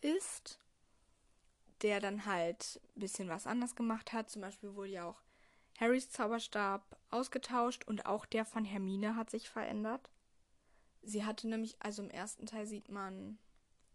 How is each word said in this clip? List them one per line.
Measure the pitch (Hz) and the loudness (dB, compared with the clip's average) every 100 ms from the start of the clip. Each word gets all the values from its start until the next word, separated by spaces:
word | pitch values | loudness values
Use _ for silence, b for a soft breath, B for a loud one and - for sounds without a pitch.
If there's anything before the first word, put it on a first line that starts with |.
ist, | 294 349 - - - - _ _ _ _ _ _ _ _ _ _ - - | 2 2 0 -8 -12 -16 _ _ _ _ _ _ _ _ _ _ -20 0
der | 214 202 | 4 4
dann | 202 208 202 | 2 0 2
halt | 180 170 170 - - - - | 2 2 0 -4 -10 -12 -6
ein | |
bisschen | 196 - 185 | -4 -4 -2
was | 165 - | -2 0
anders | 240 247 - | 0 0 0
gemacht | 233 220 - | 0 0 -2
hat. | 226 220 | -4 -4
Zum | 214 | -6
Beispiel | 190 - 202 202 | -8 -8 -10 -6
wurde | 196 | -6
ja | 190 170 | -4 -6
auch | - - b b b b b | -8 -16 b b b b b
Harrys | 233 254 254 | 6 6 4
Zauberstab | - 214 233 - 208 202 196 - - _ | 0 2 2 0 2 2 2 -2 -20 _
ausgetauscht | 233 262 262 - 247 240 - - | 0 0 0 2 4 4 2 -2
und | 208 - | -2 2
auch | 214 - | 0 2
der | 220 220 | 0 2
von | 226 | 0
Hermine | 208 196 190 196 214 226 | 0 0 0 2 2 0
hat | 226 | 0
sich | 226 - | -4 -4
verändert. | 226 - 208 214 262 - - _ _ _ b b b b b | -4 -2 0 0 -2 -6 -20 _ _ _ b b b b b
Sie | 214 208 214 | -4 0 0
hatte | 220 226 | 0 0
nämlich, | 226 220 - | 0 0 -2
also | 214 208 | -4 -4
im | 202 | -4
ersten | - 214 - 220 | -6 -6 -8 -8
Teil | 220 214 | -6 -6
sieht | 208 - | -6 -8
man | 202 190 190 196 214 - - _ _ - | -6 -6 -6 -10 -12 -16 -20 _ _ -20